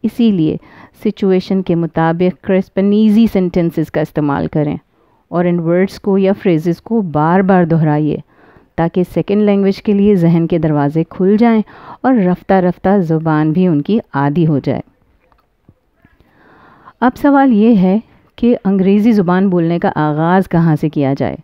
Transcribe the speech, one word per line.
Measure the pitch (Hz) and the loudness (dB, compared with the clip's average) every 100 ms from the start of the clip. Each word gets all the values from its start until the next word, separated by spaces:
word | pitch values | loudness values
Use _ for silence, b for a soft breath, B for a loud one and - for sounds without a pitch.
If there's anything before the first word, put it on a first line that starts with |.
इसीलिए | 220 - 233 196 156 165 B B B _ | -6 0 0 2 -2 -4 B B B _
सिचुएशन | 214 - 196 185 - 190 | -8 -4 0 0 0 -4
के | 180 170 | -2 -2
मुताबिक | 165 - 165 165 180 | -2 -2 -2 0 -2
crisp | - - 185 185 - | -2 -2 -2 -2 -2
and | 202 | 0
easy | 208 220 208 226 | 2 2 4 2
sentences | 202 180 185 170 170 151 | 0 -2 0 -2 -2 -4
का | - | -4
इस्तेमाल | 151 - 147 143 - | -4 -4 -2 -2 -4
करें | 156 151 147 _ _ _ _ _ | -2 -4 -6 _ _ _ _ _
और | 170 175 | -4 -2
इन | 175 | -2
वर्ड्स | 165 175 190 - | -2 0 -2 -4
को | 208 196 | -4 0
या | 190 | 0
फ्रेजेस | 196 202 160 165 170 | -2 0 0 -2 -6
को | - 233 | -4 -4
बार-बार | 190 147 156 185 196 190 170 | -2 -2 0 0 2 2 2
दोहराइए | 165 156 147 151 139 - b b b b - | 0 0 0 -2 -4 -10 b b b b -6
ताकि | 170 - | -4 -2
सेकंड | 180 - 160 202 | -4 -4 -2 0
लैंग्वेज | 208 202 196 196 | 0 2 0 -2
के | - | -2
लिए | 202 202 202 | 0 2 2
जहन | 170 170 165 | 2 2 0
के | 175 | -2
दरवाजे | 160 147 143 156 | 0 0 -2 -2
खुल | 165 - 185 208 | -6 -2 0 2
जाएं | 233 220 202 B B B 247 | 2 2 -2 B B B -2
और | 262 | 0
रफ्ता | 180 180 - 190 | 0 -2 0 0
रफ्ता | 180 175 185 202 | 0 -2 -2 0
ज़ुबान | 165 160 160 156 156 | 0 -2 0 0 0
भी | 160 185 | 0 0
उनकी | 147 143 214 - | 0 0 -4 -2
आदी | 135 143 151 | -4 -2 0
हो | 160 143 | 0 0
जाए। | 147 123 - _ _ _ _ _ _ _ _ _ _ _ b b b b b b b b b b | -2 -6 -8 _ _ _ _ _ _ _ _ _ _ _ b b b b b b b b b b
अब | 240 | -4
सवाल | - 285 277 269 | 0 0 2 4
ये | 214 220 | 4 4
है | 220 185 202 - b b - | 4 2 0 -4 b b -4
कि | 240 | -2
अंग्रेज़ी | 240 190 196 185 202 214 | 0 0 0 2 2 4
ज़ुबान | 208 180 180 196 | 2 2 0 2
बोलने | 175 165 170 | 0 0 0
का | 196 | -2
आगाज़ | - 151 151 165 185 185 | -2 -2 0 0 0 0
कहाँ | 170 165 151 | 0 0 0
से | 156 | -2
किया | 151 135 | -2 -2
जाए। | 135 120 67 | -2 -4 -6